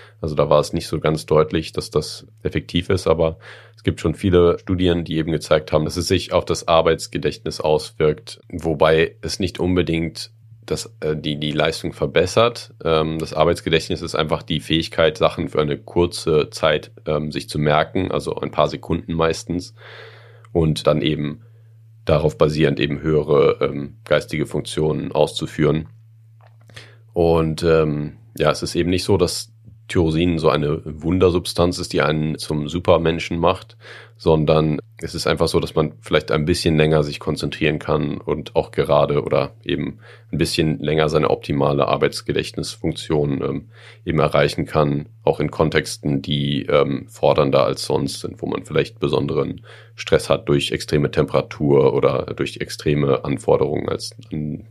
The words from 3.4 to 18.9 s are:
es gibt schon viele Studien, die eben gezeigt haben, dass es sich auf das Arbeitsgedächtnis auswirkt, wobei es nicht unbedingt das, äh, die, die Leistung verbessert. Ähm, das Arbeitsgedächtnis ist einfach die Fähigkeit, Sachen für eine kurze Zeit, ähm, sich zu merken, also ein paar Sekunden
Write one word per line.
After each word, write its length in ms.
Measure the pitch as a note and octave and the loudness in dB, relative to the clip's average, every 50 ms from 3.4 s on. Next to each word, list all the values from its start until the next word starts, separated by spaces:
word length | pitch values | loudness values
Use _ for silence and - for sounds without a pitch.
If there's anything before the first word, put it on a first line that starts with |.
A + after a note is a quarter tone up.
| - - - - - - - | -12 -20 -20 -20 -20 -20 -20
es 80 | - - | -6 -4
gibt 160 | F#2+ D#2+ - | -4 -4 -2
schon 140 | - E2+ D#2 | -2 -4 -2
viele 440 | - - G2 F2+ F2 F2 E2+ E2+ - | 0 0 4 4 6 6 6 4 2
Studien, 440 | - - F#2+ F2+ F2+ F2 E2+ E2+ E2 | -2 -4 -2 0 2 2 2 0 -2
die 140 | D2+ D#2+ | -2 -4
eben 140 | D#2+ D#2 E2+ | -4 -2 -2
gezeigt 400 | D#2+ D2+ - - E2+ D#2 D#2 - | -2 -4 0 2 2 2 2 0
haben, 140 | - D#2 D#2 | 0 0 0
dass 120 | D#2+ D#2 | 0 -4
es 100 | F2+ E2 | -4 -2
sich 240 | - F#2+ F2 - - | 0 0 0 0 0
auf 140 | F2+ F2 - | -2 0 0
das 220 | - E2+ - - | 0 -4 -4 0
Arbeitsgedächtnis 920 | - E2+ D#2+ D#2+ E2 D#2+ D#2 - - - E2 D2+ D2 C#2+ - - D#2 D2+ - | 2 4 4 4 4 2 0 -4 -8 -8 -4 -4 -4 -4 -6 -8 -10 -8 -4
auswirkt, 800 | - D#2 D#2 D2+ - - - - D#2 D#2 D2+ - - - - - _ | 0 0 0 0 0 -4 -4 0 0 0 0 -2 -8 -16 -18 -18 _
wobei 680 | - - E2+ D#2+ E2 D#2+ C#2+ D#2+ D#2 D#2+ D#2+ E2 - - - | -14 -12 -6 -4 -4 0 2 4 4 4 4 2 0 -2 -8
es 180 | - F#2+ - - | -10 -10 -6 -4
nicht 200 | G2+ F2 - - | -4 -4 -4 -2
unbedingt 720 | F2+ F2+ F#2 F2 E2 D#2 E2 E2 E2 D#2+ - - - - _ _ - - - - - | -2 0 2 0 0 0 -2 -2 -2 -4 -6 -10 -14 -16 _ _ -20 -20 -20 -20 -8
das, 260 | - D#2+ D#2 - - - - | -8 -8 -6 -8 -12 -12 -8
äh, 180 | - D#2 D#2 | -6 -4 -4
die, 220 | D2+ D2+ D#2 D2 D2 | -4 -4 -6 -4 -4
die 120 | D2+ D2+ | -4 -4
Leistung 400 | D2 D2+ D2+ E2 D#2+ - - D#2+ | -2 0 0 0 -2 -4 -8 -8
verbessert. 840 | D2+ - D#2+ C#2+ - E2 F2 F#2+ - A2+ A2+ A#2+ A#2+ - - - - - - | -6 -4 -6 0 2 2 2 4 4 4 4 4 0 -4 -12 -18 -18 -6 -2
Ähm, 320 | E2 D#2+ D#2+ D#2+ D#2+ D#2+ | 0 2 2 2 0 -2
das 160 | D#2+ D#2+ - - | -4 -6 -4 0
Arbeitsgedächtnis 720 | D#2 D#2 E2 E2+ - - E2 D#2+ D#2+ - - F#2 D#2 E2+ | 2 2 2 2 0 0 0 0 0 0 -2 -4 -6 -4
ist 100 | D#2+ - | -4 -2
einfach 300 | D2+ D#2+ D2+ E2+ D2 - | -2 -2 -2 -2 -4 -2
die 160 | - E2+ D2 | -4 -4 -4
Fähigkeit, 580 | - - D#2+ E2 D#2 - - - E2 D#2+ D2+ | 0 0 0 0 0 0 2 2 2 2 4
Sachen 320 | - E2+ D#2 - - D#2 C#2+ | 2 2 0 2 -2 -4 -2
für 100 | - - | -2 0
eine 200 | D2+ D2 C#2+ - | 0 0 -2 -6
kurze 720 | - - - F2 F2 F2 - - - E2+ D#2 D2+ - - | -8 -2 0 2 2 2 0 -4 -2 2 2 2 2 0
Zeit, 400 | - - - D#2+ D2+ D#2 - - - - - | -2 0 2 2 2 0 -2 -8 -18 -10 -4
ähm, 240 | D#2+ D#2 D2+ D2+ D2+ | -2 -2 -2 -2 -4
sich 180 | D2 D2 - - | -6 -6 -8 -6
zu 80 | - | -4
merken, 540 | D#2 D2 D2 D2 D2+ D#2 - - F#2+ F#2 - | 0 2 2 2 2 2 0 -2 -2 -2 -2
also 240 | - D2 D2 E2 - | -4 -4 -4 -4 -6
ein 160 | - - C#2 | -6 -6 -4
paar 160 | - - D2 | 0 0 0
Sekunden 460 | D2 D#2 - - - | 0 0 -6 -6 -4